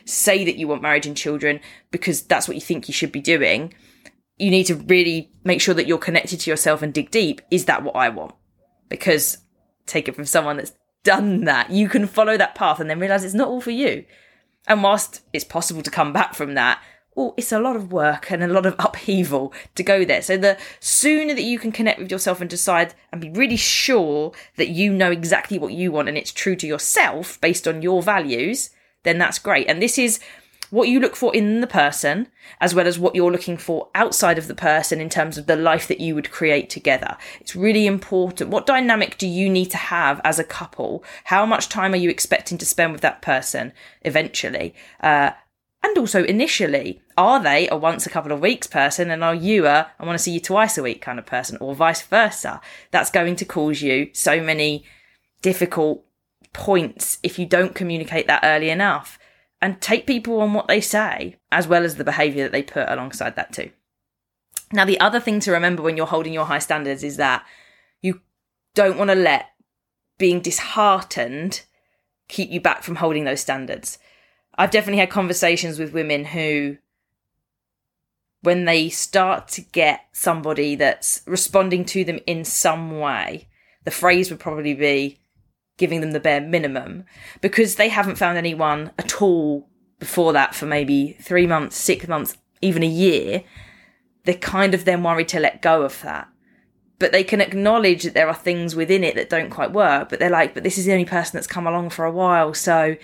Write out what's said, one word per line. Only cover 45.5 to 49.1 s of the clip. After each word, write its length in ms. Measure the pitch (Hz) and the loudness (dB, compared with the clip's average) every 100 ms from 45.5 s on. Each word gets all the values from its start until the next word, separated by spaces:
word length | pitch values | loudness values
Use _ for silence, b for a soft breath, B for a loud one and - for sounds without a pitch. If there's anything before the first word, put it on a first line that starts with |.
| _ _ _ | _ _ _
and 140 | 392 392 | 0 0
also 260 | 226 196 | 2 2
initially, 760 | 175 208 285 - 170 139 143 90 _ - | 2 2 0 0 0 -2 -4 -10 _ 2
are 260 | 190 262 | 4 4
they 240 | 156 143 180 | 4 2 2
a 60 | 156 | 0
once 280 | 160 165 | 0 -2
a 60 | - | -4
couple 220 | 170 151 | -6 -4
of 80 | 147 | 0
weeks 260 | 180 247 - | 0 0 -2
person 440 | 156 139 - 175 | 0 0 0 -2